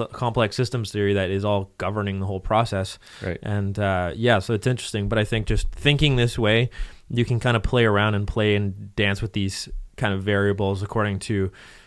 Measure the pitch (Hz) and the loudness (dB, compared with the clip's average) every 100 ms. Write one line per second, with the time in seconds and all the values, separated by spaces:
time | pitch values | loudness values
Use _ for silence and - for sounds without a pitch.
0 | 113 - 120 117 107 - 123 123 104 104 | -6 -4 -2 0 0 0 -2 -2 -4 0
1 | 101 101 92 98 104 101 95 - 92 107 | 2 2 0 0 0 0 -2 -6 -4 -2
2 | 101 98 98 95 - 110 120 98 95 - | -2 -2 -4 -4 0 2 2 -2 -4 -8
3 | - - 95 82 107 104 98 101 98 92 | -18 -8 -6 -6 -4 -2 -2 -2 0 0
4 | 87 95 120 110 - 110 127 123 - 107 | -2 0 2 2 2 0 0 -2 -2 -4
5 | 98 113 107 113 - 107 - - 143 143 | 0 0 0 0 0 0 -2 0 2 4
6 | 147 123 117 123 107 113 123 - - - | 4 4 2 2 2 4 2 -2 -10 -10
7 | - 120 117 120 127 117 - 123 113 101 | -6 -2 0 0 2 2 2 4 4 4
8 | 107 104 101 110 107 104 101 98 101 - | 4 2 -2 0 2 2 0 -4 -8 -2
9 | 101 98 110 107 95 - - - - - | 0 0 -2 -2 -2 -4 -8 -10 -10 -4
10 | 113 95 98 101 101 98 98 98 104 110 | -2 -2 0 2 2 2 0 -2 -2 -2
11 | 104 95 - 101 95 - - - | -2 -2 -2 -2 -2 -6 -20 -20